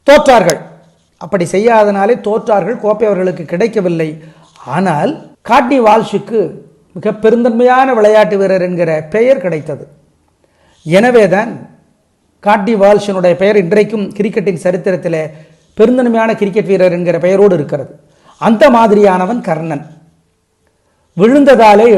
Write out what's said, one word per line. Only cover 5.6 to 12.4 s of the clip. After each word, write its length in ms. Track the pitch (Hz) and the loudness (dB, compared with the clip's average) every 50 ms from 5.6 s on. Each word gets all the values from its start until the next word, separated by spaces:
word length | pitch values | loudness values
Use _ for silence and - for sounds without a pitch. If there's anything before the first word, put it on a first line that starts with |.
| 254 240 285 262 | 2 0 0 2
வால்ஷுக்கு 600 | 226 208 220 226 214 - 202 196 - - 226 220 180 147 - - - _ _ _ _ _ | 2 2 2 2 0 -2 -6 -6 -6 -4 -4 -4 -4 -4 -6 -14 -20 _ _ _ _ _
மிக 180 | - 175 - 214 | -14 -8 -6 -6
பெருந்தன்மையான 840 | 208 214 - 220 226 233 240 247 226 226 247 247 254 262 269 269 254 | -4 0 0 2 2 2 0 0 0 0 2 2 2 2 2 0 2
விளையாட்டு 440 | 220 208 208 214 214 214 214 214 196 | 2 2 4 4 4 2 2 0 -2
வீரர் 240 | 196 185 190 185 | -2 0 -2 -2
என்கிற 280 | 180 180 180 170 170 160 156 156 156 156 | -2 -4 -4 -4 -2 -2 -4 -6 -6 -4
பெயர் 300 | - 214 233 254 269 - | -2 0 2 2 0 0
கிடைத்தது. 440 | - 180 170 156 - 160 143 - - - _ _ _ _ _ _ _ _ _ _ _ _ _ _ _ _ _ _ - | -2 -6 -6 -8 -8 -10 -12 -12 -14 -20 _ _ _ _ _ _ _ _ _ _ _ _ _ _ _ _ _ _ -4
எனவேதான் 640 | 156 170 190 233 247 240 233 208 175 180 196 226 233 180 123 131 - _ _ _ _ _ _ _ _ _ _ _ _ _ _ | 0 2 2 4 4 4 4 2 2 0 -2 -2 -4 -8 -14 -16 -20 _ _ _ _ _ _ _ _ _ _ _ _ _ _